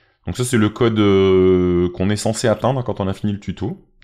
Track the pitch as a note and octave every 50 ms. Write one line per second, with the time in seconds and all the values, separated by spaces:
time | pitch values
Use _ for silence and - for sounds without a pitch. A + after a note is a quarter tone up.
0 | _ _ _ _ - F#2 F2 - B2 B2 B2+ A2 G#2 G#2 - - B2 A#2 A2 G#2+
1 | G#2 G2+ G2 F#2+ F#2+ F#2+ F#2+ F#2 F#2 F#2 F#2 F2+ F2+ F2+ F2 F2 F2+ F2 - -
2 | F#2 G2 G#2+ G2+ - A2 A2 - - A2 G#2 - - A#2 C#3 C3 A#2+ - G2+ -
3 | G2 F#2+ F#2 - - G#2 G2+ G2 - - F2 - G2 A2+ F#3+ - _ _ _ _